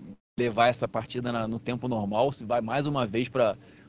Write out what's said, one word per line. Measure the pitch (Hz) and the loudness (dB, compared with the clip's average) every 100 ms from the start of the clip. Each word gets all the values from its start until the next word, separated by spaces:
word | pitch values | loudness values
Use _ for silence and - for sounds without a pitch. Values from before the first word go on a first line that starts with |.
| - - _ - | -18 -18 _ -2
levar | 120 113 117 | 0 4 4
essa | 123 - | 4 -2
partida | 113 113 123 123 | -4 -4 -4 -4
na, | 120 110 | -2 -2
no | 113 | -4
tempo | 120 120 127 | -4 -4 -2
normal, | 117 101 107 135 | -2 0 2 2
se | 139 | 0
vai | 110 120 | -2 0
mais | 113 131 147 | 0 0 0
uma | 143 117 | 0 0
vez | 110 123 | 0 0
pra, | 131 113 95 - - | 2 2 2 -8 -20